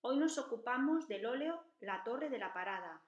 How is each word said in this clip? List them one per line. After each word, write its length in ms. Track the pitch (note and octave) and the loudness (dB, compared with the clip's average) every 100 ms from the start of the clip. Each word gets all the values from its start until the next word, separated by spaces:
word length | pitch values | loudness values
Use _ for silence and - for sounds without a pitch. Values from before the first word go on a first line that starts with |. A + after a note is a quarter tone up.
Hoy 160 | B3 C#4 | 4 4
nos 220 | D#4+ D4+ | 4 2
ocupamos 680 | B3+ A3+ A#3+ B3+ C#4 D#4+ D4+ | -2 -4 0 2 4 4 2
del 200 | G3 A3 | -2 0
óleo 360 | C4 D#4 E4+ - _ | 0 0 -2 -8 _
La 240 | G3 F#3 | -4 -4
Torre 280 | A3+ B3+ D4+ | -2 -2 -2
de 80 | A#3+ | -2
la 120 | F#3+ | -4
Parada 500 | F3+ G3 F#3 F3 D#3+ | -4 -4 -4 -6 -12